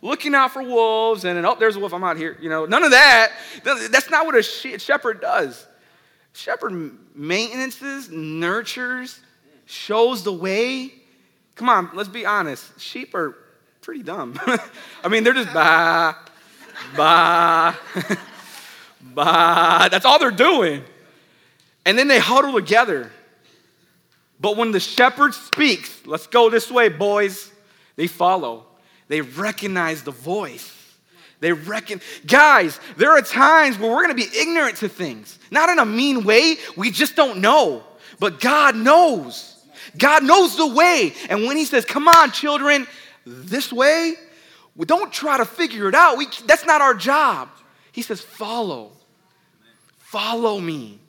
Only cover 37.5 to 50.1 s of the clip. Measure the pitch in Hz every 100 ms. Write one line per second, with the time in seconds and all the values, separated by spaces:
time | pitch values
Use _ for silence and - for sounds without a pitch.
37.5 | 302 214 120 - _ - _ 202 156 247
38.5 | 294 285 220 233 320 349 226 127 - -
39.5 | _ _ - - 151 262 302 269 359 349
40.5 | 214 311 240 349 330 180 - 339 208 226
41.5 | 294 294 254 - 285 311 339 294 - 294
42.5 | 294 277 285 247 - - _ - 123 156
43.5 | 240 277 240 269 320 330 330 - _ _
44.5 | _ _ - 165 339 415 - 294 269 226
45.5 | - 330 226 196 269 349 262 294 - 220
46.5 | 320 330 302 277 226 185 285 285 170 127
47.5 | _ _ _ _ - 226 202 - - 208
48.5 | 233 214 131 107 123 _ _ _ _ _
49.5 | _ _ _ _ _ _